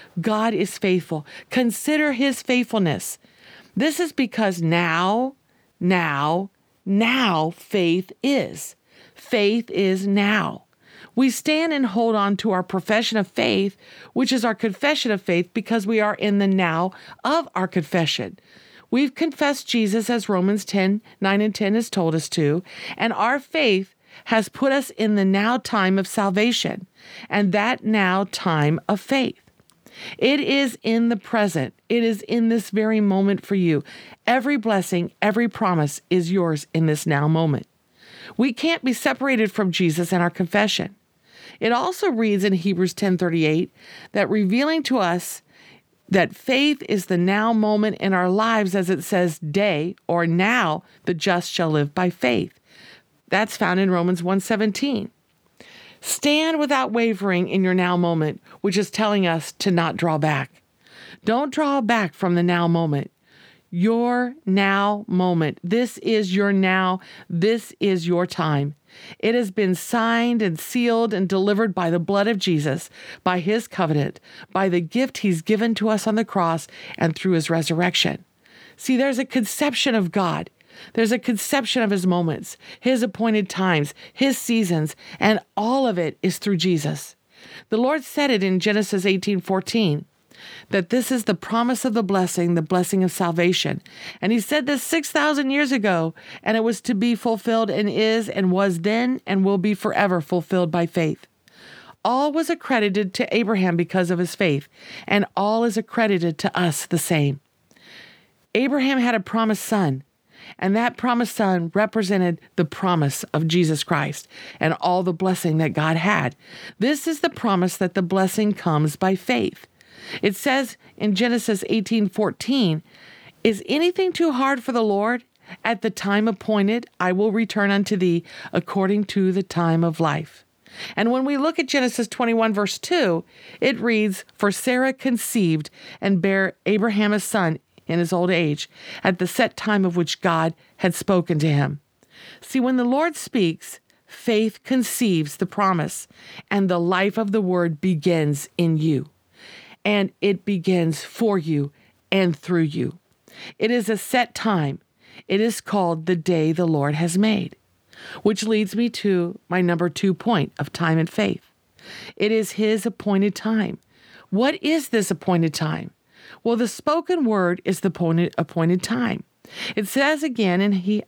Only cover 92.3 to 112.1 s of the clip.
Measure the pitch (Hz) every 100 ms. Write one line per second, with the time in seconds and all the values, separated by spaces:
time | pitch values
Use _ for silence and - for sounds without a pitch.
92.3 | - 175 170 156 180 180 196 185 - 175
93.3 | 165 175 180 - - - - - - 185
94.3 | 233 196 302 269 285 - 330 294 311 294
95.3 | 285 269 277 285 262 208 175 165 - -
96.3 | - - 220 226 208 - 208 240 233 240
97.3 | 226 233 226 220 135 208 180 220 226 208
98.3 | - 190 180 196 170 175 226 247 262 -
99.3 | 190 190 196 196 208 214 - 196 180 147
100.3 | 180 165 185 175 170 170 - 160 170 -
101.3 | _ _ - - - - - 202 254 294
102.3 | 294 330 339 - 254 208 196 196 - -
103.3 | 160 180 214 185 170 175 190 175 175 180
104.3 | - 190 143 - _ - - - 208 -
105.3 | - 202 226 233 214 214 - 220 190 170
106.3 | 156 196 - 175 147 - 170 - 165 143
107.3 | 139 - _ _ _ - - - - _
108.3 | _ _ 208 269 285 262 269 240 226 185
109.3 | 226 226 208 - 214 170 131 - _ _
110.3 | - - - 185 202 233 - 247 240 240
111.3 | - 202 185 170 190 214 220 185